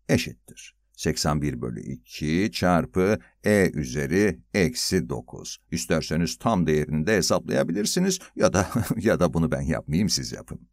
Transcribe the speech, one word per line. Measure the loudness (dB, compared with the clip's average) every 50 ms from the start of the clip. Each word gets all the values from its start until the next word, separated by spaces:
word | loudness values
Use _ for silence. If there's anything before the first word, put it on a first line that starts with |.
| _ 0
eşittir. | 0 0 0 -2 -8 -14 _ -20 -20 -20 -20 -20 -20 _ _ _ _ -4
Seksen | -2 -2 -2 0 0 0 0 0
bir | 0 -2 -2 -4
bölü | -6 -8 -8 -8
iki | -10 -10 -12 -12 -14 -16 -12 -6 -2 0 0 2 0 0
çarpı | -2 0 2 2 4 2 2 0 0 2 2 2 2 0 -2 _ _ _ 0
e | 4 4 6 4 4 2
üzeri | -2 -4 -4 -4 -4 -2 0 2 2 2 2 0 -2 -8 _ 0
eksi | 2 2 2 0 -2 -2 0 0 0 0 -2
dokuz. | -6 -8 -8 -12 -14 -14 -14 -14 -14 -16 _ _
İsterseniz | -8 -6 -2 -2 -2 -2 0 -2 -2 0 0 -2 -4 -2
tam | -2 0 2 2 2 2
değerini | 2 2 0 0 -2 -2 0 2
de | 2 2
hesaplayabilirsiniz | 2 2 0 0 0 0 0 0 0 0 -2 -2 -2 -2 0 0 0 0 0 -2 -6 -12 _
ya | 0 2 2 4
da, | 2 0 0 0 -2 -2
<laughs> | -2 -2 0
ya | 2 2 2 4
da | 2 2 2
bunu | 0 0 0
ben | -2 -2
yapmayayım, | -2 -2 -4 -4 -4 -2 0 0 0 0
siz | 0 -2 -4 -6
yapın. | -10 -12 -12 -14 -14 -16 -16 _